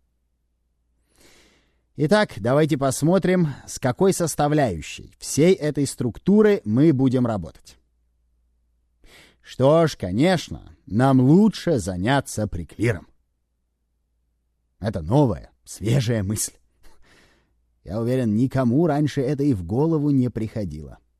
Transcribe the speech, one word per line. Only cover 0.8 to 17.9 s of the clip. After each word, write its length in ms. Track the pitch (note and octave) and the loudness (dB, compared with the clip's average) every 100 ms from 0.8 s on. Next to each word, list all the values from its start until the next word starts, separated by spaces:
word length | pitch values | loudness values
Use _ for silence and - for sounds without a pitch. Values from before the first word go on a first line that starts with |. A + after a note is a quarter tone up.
| _ _ _ _ _ _ _ _ _ _ _ - | _ _ _ _ _ _ _ _ _ _ _ -4
Итак, 380 | D3 G#3+ G#3 - | 0 2 0 -4
давайте 400 | G#2+ C#3+ D#3 D3 | 0 2 2 0
посмотрим, 720 | C3+ - D3+ F#3+ F3 F#3 D#3+ B2 - | -2 0 2 2 2 2 0 -4 -14
с 140 | - | -6
какой 340 | C#3 - F#3+ | -4 0 0
составляющей 1000 | - E3 - D3 D3+ B2+ E2 - - - _ | 0 -2 -2 0 0 0 -2 -10 -16 -20 _
всей 380 | - - E3 F#3 | -6 2 4 2
этой 320 | D3+ D3 C#3 | 0 -2 -4
структуры 760 | - B2 - - G#3 G#3+ G3+ G#2 | -4 -6 -4 2 4 4 2 0
мы 280 | A#2 D#3+ | 2 4
будем 320 | C3 C3+ B2+ B2 | 4 2 0 -2
работать. 540 | G#2 D#2 - - - _ _ _ _ _ _ _ _ _ _ _ _ - - - _ | -4 -8 -16 -20 -20 _ _ _ _ _ _ _ _ _ _ _ _ -20 -20 -20 _
Что 460 | - - C3+ D#3+ D#3+ | -14 0 2 4 2
ж, 100 | - | -2
конечно, 760 | F#2 G2 E3+ F3+ - B1 G1+ - - | -6 0 0 0 -4 -14 -18 -20 -6
нам 340 | G#2 C3+ C3 | 0 4 4
лучше 600 | B2+ F3 A3 - - C#3 | 6 6 4 2 -2 -2
заняться 680 | F2+ F2+ G2+ C#3 - - G#2+ | -2 -4 -2 -2 -2 -6 -6
приклиром. 600 | F2 D#2 - A#2 F#2 - _ _ _ _ _ _ _ _ _ _ _ _ _ _ _ _ - | -6 -12 -4 -4 -4 -8 _ _ _ _ _ _ _ _ _ _ _ _ _ _ _ _ -10
Это 220 | G#2 G#2 | -8 -6
новая, 480 | D#2 C3+ C3+ D2+ - _ | 0 2 2 -2 -10 _
свежая 580 | - - G2 C3+ A2 A2+ | -20 -8 -2 0 0 -2
мысль. 320 | F#2+ G#2+ - - _ _ - - _ _ _ _ _ _ _ _ | -2 -4 -6 -12 _ _ -20 -20 _ _ _ _ _ _ _ _
Я 160 | - | -10